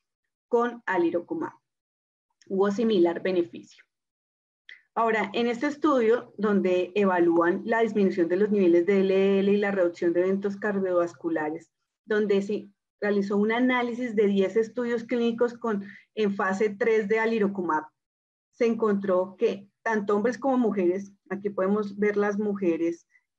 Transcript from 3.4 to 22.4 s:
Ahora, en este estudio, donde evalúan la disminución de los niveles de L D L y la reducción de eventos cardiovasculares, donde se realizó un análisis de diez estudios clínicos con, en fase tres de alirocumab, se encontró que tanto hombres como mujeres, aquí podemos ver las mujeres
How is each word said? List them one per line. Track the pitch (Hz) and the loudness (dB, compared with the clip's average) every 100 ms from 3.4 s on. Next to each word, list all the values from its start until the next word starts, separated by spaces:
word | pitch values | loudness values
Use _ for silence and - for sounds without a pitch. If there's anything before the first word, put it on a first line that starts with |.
| 170 160 - - _ _ _ _ _ _ _ _ - - _ | -2 -6 -20 -20 _ _ _ _ _ _ _ _ -20 -20 _
Ahora, | - 226 220 196 | -2 0 0 -2
en | 226 240 | -2 -2
este | 233 294 | -2 -4
estudio, | 294 311 262 220 240 - - | -2 2 2 4 2 -2 -4
donde | 208 202 180 180 180 | 0 2 2 0 0
evalúan | 208 202 180 170 170 170 196 | 0 2 4 4 4 2 0
la | 196 226 | 0 0
disminución | 226 202 190 175 165 | 0 2 0 2 0
de | 180 | 2
los | 208 | 2
niveles | 208 180 170 | 2 4 4
de | 175 196 | 4 2
L | 190 | 2
D | 190 196 196 | 2 2 2
L | 196 | 2
y | 202 | 2
la | 202 | 0
reducción | 196 175 175 175 | 0 0 0 0
de | 170 | 2
eventos | 185 196 202 196 | 0 0 -4 -4
cardiovasculares, | 214 196 190 175 170 - 170 160 151 160 - _ _ _ | -4 -2 0 0 -2 -4 -4 -4 -4 -8 -14 _ _ _
donde | - 214 208 196 | -4 -2 0 0
se | 196 208 - _ _ - | 0 -6 -8 _ _ -6
realizó | 202 202 196 202 | -2 0 0 0
un | 208 | 2
análisis | 233 254 247 240 233 247 | 2 2 0 -2 -4 -4
de | 214 202 | 2 2
diez | 196 190 226 | 4 2 0
estudios | 220 - 240 240 | -2 -2 -4 -4
clínicos | 233 247 233 233 240 | -2 0 0 0 -2
con, | 233 233 202 196 - _ | -2 -4 -4 -6 -16 _
en | - 208 | -4 -2
fase | 196 196 196 214 | 0 -2 0 -2
tres | 202 226 220 202 | 0 0 2 2
de | 220 | 0
alirocumab, | 226 226 196 196 170 - - _ _ _ _ _ _ | 0 0 -2 -2 -2 -2 -4 _ _ _ _ _ _
se | - 233 | -2 0
encontró | 226 220 202 196 180 185 - | 0 0 0 0 0 0 -2
que | 180 196 - _ | -2 -2 -12 _
tanto | 226 220 202 208 | -4 -2 0 0
hombres | 226 247 | 0 -2
como | 269 254 | 0 2
mujeres, | 226 202 175 196 202 - - | 2 2 0 0 -6 -16 -12
aquí | 190 202 | -8 -6
podemos | 196 185 214 202 202 | -2 0 0 -2 -2
ver | 208 202 | -2 0
las | 208 | 0
mujeres | 202 | 0